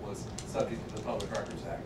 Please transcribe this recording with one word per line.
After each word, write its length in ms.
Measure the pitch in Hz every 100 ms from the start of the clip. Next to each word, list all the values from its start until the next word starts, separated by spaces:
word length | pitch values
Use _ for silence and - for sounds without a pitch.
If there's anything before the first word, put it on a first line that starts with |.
was 240 | 104 101 - - -
subject 420 | - 131 117 -
to 60 | 107
the 60 |
Public 280 | 120 113 101
Records 340 | - - 80 -
Act. 140 | -